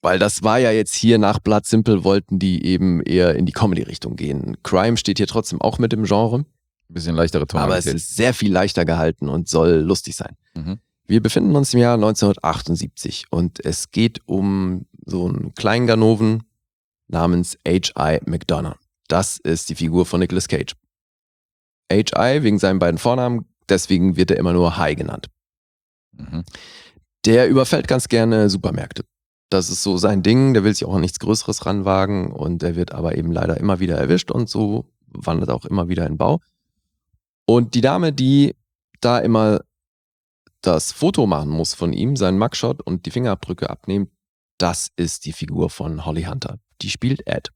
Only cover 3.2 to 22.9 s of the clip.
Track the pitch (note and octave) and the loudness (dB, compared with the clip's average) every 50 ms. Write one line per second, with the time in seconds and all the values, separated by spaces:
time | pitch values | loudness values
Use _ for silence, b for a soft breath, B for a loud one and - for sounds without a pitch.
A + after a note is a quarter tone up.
3.2 | F2+ F2 D#2+ - F2+ F2+ - - A2 G#2+ F2+ E2 - - - - - A#1 A#1 - | 4 4 4 2 0 -2 0 0 0 0 2 0 -4 -6 -8 -12 -10 -10 -8 -6
4.2 | - D2 C#2 C#2 C2 - - - _ - - F2+ G2 A2+ A#2 A2+ - - G2 - | -6 -6 -4 -4 -6 -6 -10 -10 _ 0 2 2 2 2 0 0 0 -2 0 0
5.2 | G#2 - - A2+ A2 - - - - - - - B2 A2+ A2+ G#2+ A2 G2 G#2 G#2 | 0 0 0 -4 -4 -4 -6 -2 -2 -2 0 0 0 0 0 0 0 2 2 2
6.2 | A2 A2+ A#2 B2+ D3 _ _ _ _ _ _ _ _ _ E2 F2 E2 E2 E2 D#2+ | 2 2 0 -2 -4 _ _ _ _ _ _ _ _ _ -12 -10 -6 -4 0 0
7.2 | E2 E2 - - D2 C#2+ - - - - F#2 F2+ E2+ - - E2 - - - - | 0 2 2 -2 -2 0 -2 -2 0 0 0 0 0 -2 -4 -4 -6 -8 -4 0
8.2 | A2 B2+ A#2+ - - G#2 F#2+ F2+ F#2 G2+ - - E2+ D#2+ E2+ E2 D#2+ D#2+ D#2+ _ | 0 0 0 0 0 2 2 2 2 2 0 0 0 0 0 0 0 0 -2 _
9.2 | - C#2+ C#2 E2 E2+ - F2 D#2+ D#2+ E2+ E2+ D#2+ D#2 E2 F#2+ - - - E2 - | -4 -4 -4 -4 -4 0 2 2 4 4 4 4 4 2 0 -2 -2 -10 -10 -10
10.2 | - - - _ _ _ _ E2+ D2+ E2 F#2+ A2+ _ _ _ _ _ _ G2+ A2+ | -10 -12 -14 _ _ _ _ -10 -8 -8 -8 -10 _ _ _ _ _ _ 0 0
11.2 | A2 A2+ - - - G3+ E3 C#3+ C#3 - - B2 A#2+ A#2+ A#2+ A2+ G#2 G#2+ A2 - | 0 2 0 0 2 4 2 2 2 2 2 2 4 4 4 2 2 2 2 2
12.2 | - G2+ G2 - - D#2 D#2 - - - E2+ D#2+ - - _ - - - - - | 2 2 2 2 -2 -4 -4 -4 -4 -4 -4 -4 -4 -8 _ -10 -12 -10 -10 -10
13.2 | - _ - E2+ F2 E2+ - - - - - - - - - - A2+ A#2 A2+ - | -10 _ -2 -2 -2 -2 -4 -6 -6 -6 -6 -6 -8 -6 -2 0 0 0 0 -4
14.2 | _ - - F#2+ G2 G2+ G2 F#2+ F#2+ F#2 F#2 F#2 - _ _ - - - - F#2 | _ -4 -4 -2 0 0 0 0 -2 -2 -4 -6 -8 _ _ -20 -14 -6 -4 -2
15.2 | F2+ F2+ - - - - - - - G#2+ G#2 A#2 B2 A#2+ A2+ A2 A2 A2 A2+ G#2 | -2 -2 -2 -4 -6 -8 -10 -4 0 0 2 2 2 2 4 4 6 4 4 4
16.2 | A2+ G#2+ A2 A2+ A2+ _ _ _ _ _ _ _ _ _ _ _ _ _ E2+ E2+ | 2 0 0 0 -4 _ _ _ _ _ _ _ _ _ _ _ _ _ -2 0
17.2 | E2+ F2 F2 F2 F2 - - _ _ - F2 F#2+ - - - - C#2 D#2 D#2+ - | 2 2 2 2 0 -2 -6 _ _ 0 0 0 0 -2 -4 -2 0 0 0 -2
18.2 | - - E2 E2 - - E2 D2+ - D#2 - _ _ _ _ _ _ _ D#2+ F2 | -2 -4 -6 -6 -4 -4 -4 -4 -4 -6 -10 _ _ _ _ _ _ _ 0 0
19.2 | F#2+ - - - _ - E2 E2 - - D#2+ - E2+ D#2+ D#2+ F2+ F2+ - - F2 | 0 -2 -6 -8 _ -2 -2 -2 -4 -8 -8 -6 -4 0 2 0 0 0 0 -2
20.2 | F#2 E2+ F2 F#2 - - - - - - - _ _ _ _ _ _ _ _ _ | -2 0 -2 -4 -4 -4 -4 -6 -6 -6 -10 _ _ _ _ _ _ _ _ _
21.2 | _ _ _ _ _ _ _ _ _ _ _ _ _ _ F2+ G2+ G#2+ - - - | _ _ _ _ _ _ _ _ _ _ _ _ _ _ 0 0 0 0 0 0
22.2 | G2 B2 C3+ D3+ D3 A2 G#2 G2 F#2 G2 F#2+ F#2+ F2+ F2 | 2 2 2 2 2 2 2 2 2 2 2 2 2 0